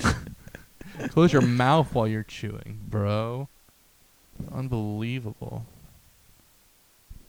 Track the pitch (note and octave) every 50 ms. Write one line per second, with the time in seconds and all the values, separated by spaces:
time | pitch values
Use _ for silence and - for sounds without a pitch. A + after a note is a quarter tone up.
0 | - - - - - - - - - - - - - - - - - - - -
1 | - C#4 - D#3 E3 F3 - C#3 B2 A#2+ A#2+ B2 B2 C3 D3 D#3+ D3 - - B2+
2 | A2+ A2 A2 A2 G#2+ - - - - G#2 G#2+ - - - G#2 A2 G2+ G#2 A#2 G#2+
3 | G2+ G2+ G#2 G#2+ A2 A#2 A#2+ B2+ C#3 - _ _ _ _ _ _ _ _ _ _
4 | _ _ _ _ _ _ - - - - - - C3 C3 B2 A2+ G#2+ G#2 G#2 G#2
5 | A2 A#2 B2 C3 A#2+ G#2+ - - A#2 A2+ A#2+ A2+ A#2 - - - - - - -
6 | _ _ _ _ _ _ _ _ _ _ _ _ _ _ _ _ _ _ _ _
7 | _ - - - -